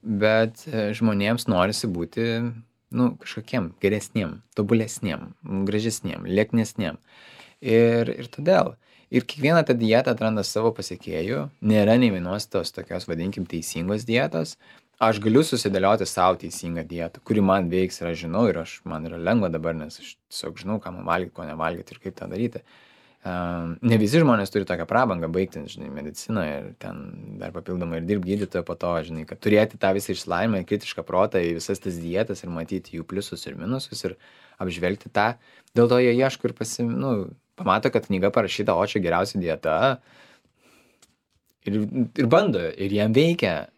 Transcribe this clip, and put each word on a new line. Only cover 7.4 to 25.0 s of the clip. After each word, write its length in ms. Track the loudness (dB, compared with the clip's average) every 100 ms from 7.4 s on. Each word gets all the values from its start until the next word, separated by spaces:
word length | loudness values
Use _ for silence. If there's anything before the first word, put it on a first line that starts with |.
| -20 _
Ir, 480 | 2 6 6 4 0
ir 160 | -4 -10
todėl. 460 | -4 2 4 4 -4 _ _ _
Ir 160 | 0
kiekviena 400 | 0 -2 4 4
ta 80 | 4 2
dieta 340 | 6 4 4
atranda 320 | 0 0 0
savo 300 | -2 2 0 0
pasekėjų. 720 | -8 -10 -8 -4 -2 -4 -6 _
Nėra 320 | 2 6 6 6
nei 160 | 6
vienos 320 | 2 -4 -6 -4
tos 220 | -4 -4 -10
tokios, 320 | -10 -10 -6
vadinkim, 400 | -4 -4 -4 -6
teisingos 560 | -6 -6 -6 -4 -4
dietos. 540 | 0 0 0 -2 -4 -8 _ -20 _ _
Aš 160 | 2 2
galiu 160 | 4 4 4
susidėlioti 560 | 0 0 2 4 2 0
sau 300 | 2 2 2
teisingą 480 | -4 -10 -6 -6 -8
dietą, 380 | -8 -8 -10
kuri 160 | -2 2
man 320 | 4 4 2
veiks 300 | 0 -2 -4
ir 100 | -6
aš 140 | -6 -4
žinau, 180 | 0 2
ir 80 | 0
aš, 220 | -6 -12
man 240 | -10 -10 -10
yra 80 | -4
lengva 320 | 0 2 0
dabar, 220 | -2 -4 -4
nes 180 | -8 -14
aš 200 | -20 -20 _
tiesiog 320 | -12 -10 -10
žinau, 220 | -6 -6
ką 100 | -6 -10
man 100 | -2
valgyt, 240 | -2 -2
ko 160 | -10 -12
nevalgyt 460 | -4 -4 -4 -12
ir 100 | -12
kaip 160 | -12 -12
tą 80 | -10
daryti. 320 | -4 -4 -4 _ -20 _ _ _ _
Em, 460 | -8 -4 -4 -4 -6 -2
ne 160 | 2 4
visi 240 | 4 4
žmonės 300 | 6 4 2
turi 140 | -2 -2
tokią 160 | -4
prabangą 460 | 0 2